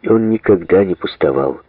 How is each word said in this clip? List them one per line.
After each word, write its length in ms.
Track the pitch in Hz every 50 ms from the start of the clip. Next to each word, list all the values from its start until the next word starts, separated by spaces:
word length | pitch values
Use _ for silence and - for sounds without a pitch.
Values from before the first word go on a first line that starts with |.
и 60 | - -
он 220 | 110 113 110 110
никогда 540 | 110 110 - - 104 90 85 - - 95 101
не 100 | 92 90
пустовал. 680 | - - 80 - _ - 76 67 67 69 67 65 - -